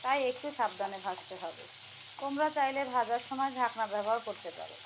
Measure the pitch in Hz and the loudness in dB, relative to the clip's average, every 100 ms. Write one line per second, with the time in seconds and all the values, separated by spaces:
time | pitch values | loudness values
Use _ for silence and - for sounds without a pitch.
0 | 254 285 262 247 294 285 220 185 196 196 | 4 4 4 0 -4 0 0 2 -4 -2
1 | 185 185 - 185 165 165 165 - - - | -4 -4 -6 -8 -6 -8 -10 -10 -10 -10
2 | - - 277 277 311 302 269 269 277 247 | -12 -6 -2 2 2 4 2 4 2 2
3 | 220 240 240 262 269 254 247 226 220 208 | 4 2 0 0 0 4 2 2 0 0
4 | 202 226 226 196 180 - 156 - | 2 2 0 -6 -6 -6 -8 -8